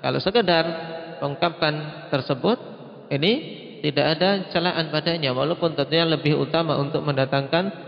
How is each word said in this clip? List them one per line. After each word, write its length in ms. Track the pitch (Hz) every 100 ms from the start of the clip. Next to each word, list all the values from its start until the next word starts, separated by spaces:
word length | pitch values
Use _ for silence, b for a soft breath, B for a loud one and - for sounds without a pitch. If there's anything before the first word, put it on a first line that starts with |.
kalau 160 | 131 131
sekedar 440 | 175 226 185 165 165 175 - - - -
mengungkapkan 800 | 143 139 175 160 156 151 151 - -
tersebut, 480 | 139 131 135 165 240 - - - - -
ini 560 | 139 165 262 - - - -
tidak 300 | - 135 139 160
ada 120 | 180 202 185
celaan 380 | 180 175 165 160
padanya, 420 | 151 151 170 139 127
walaupun 400 | 143 170 170 147
tentunya 300 | 139 160 165
lebih 320 | 156 147 147
utama 400 | 139 165 165 135
untuk 220 | 139 151
mendatangkan 680 | 151 135 135 139 139 165 190 -